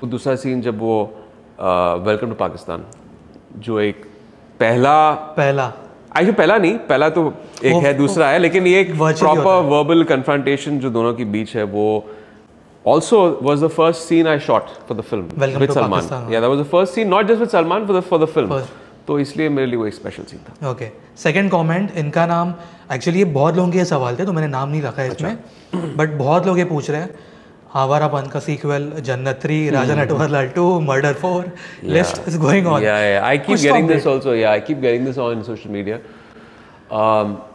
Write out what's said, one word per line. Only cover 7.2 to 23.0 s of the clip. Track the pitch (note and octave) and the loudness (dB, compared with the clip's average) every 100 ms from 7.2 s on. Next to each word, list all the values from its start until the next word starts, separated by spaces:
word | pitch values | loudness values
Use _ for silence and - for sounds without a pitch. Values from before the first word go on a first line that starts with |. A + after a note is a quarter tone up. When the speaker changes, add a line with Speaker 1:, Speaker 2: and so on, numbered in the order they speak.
| D3+ - - - | -2 -4 -18 -2
Speaker 1:
एक | B2 | 2
Speaker 2:
वो | E3+ | 4
Speaker 1:
है, | C#3+ | 2
दूसरा | C#3 C#3+ E3 C#3 | 2 2 2 2
है, | E3+ | 4
लेकिन | E3+ F#3 F3+ | 2 2 4
ये | F#3+ | 4
एक | F3 | 2
Speaker 2:
virtually | D#3 D#3+ D#3 | 0 0 2
Speaker 1:
प्रॉपर | D#3+ D#3 | 4 4
Speaker 2:
होता | F#3+ F#3 | 4 4
है। | |
Speaker 1:
वर्बल | D3 D3 D3 E3 | 4 2 4 4
confrontation | D#3+ C3+ C3+ C#3+ C3+ C#3 D3 C#3+ | 4 2 2 0 0 -2 -2 -4
जो | C3 | -2
दोनों | A2+ A#2 | 0 0
के | A#2 G#2+ | -2 -4
बीच | G#2 G#2+ A2+ | -4 -4 -4
है, | |
वो | G#2 G#2 G#2+ G#2+ - - - - - - _ - G#2 | -4 0 0 0 -4 -20 -20 -20 -20 -20 _ -6 2
also | D3 - A3 F3 - | 2 4 4 4 2
was | C3 D3 | 0 2
the | D#3+ | 0
first | E3 E3 E3 - | 2 2 0 0
scene | E3 D#3+ | 2 4
I | D3 | 0
shot | - A2 | 2 0
for | - - - | 0 -18 -10
the | A2 | -10
film | - G#2+ | -6 -6
Speaker 2:
Welcome | E2+ - C3+ C3+ | -6 -4 -2 0
Speaker 1:
with | C#3+ | 0
Speaker 2:
to | C#3 | 2
Speaker 1:
Salman। | B2 | 0
Speaker 2:
Pakistan। | F2+ E2 C3 A#2 | 0 -2 -8 -4
Speaker 1:
Yeah, | A2+ | 0
that | A#2+ C#3+ | 2 0
was | |
the | D3 F3 | 2 2
first | F#3 A3+ | 2 -2
scene, | G#3 | 2
not | F#3+ G#3 | 2 4
just | A3+ | 2
with | A#3 F#3+ | 2 2
Salman, | E3 G3+ G3+ | 2 -2 0
for | F#3 | -2
the, | F3+ | 2
for | E3+ D#3 | 0 2
the | |
film। | D#3 G#2+ | 0 -2
Speaker 2:
First। | C#3 B2+ - - - - | -4 -6 -16 -20 -16 -4
Speaker 1:
तो | D3 | -4
इसलिए | C#3 D#3 D#3 | -2 -4 -2
मेरे | C#3 B2+ | 0 -2
लिए | A#2+ | -2
वो | G#2+ | -4
एक | |
special | - G2+ - | -6 -12 -12
scene | - - | -16 -18
था। | - - C#3 | -20 -10 -8
Speaker 2:
Okay, | A#2+ A2 - - - | -8 -12 -16 -20 -4
Second | D#3 E3+ G3 | 0 0 2
comment, | F3 E3 F3 G3+ E3+ | 2 2 0 -2 -4
इनका | D3 E3 E3+ | -2 0 0
नाम, | E3+ F3 E3+ - - - | 0 -2 -6 -14 -20 -10
actually | C3 | -4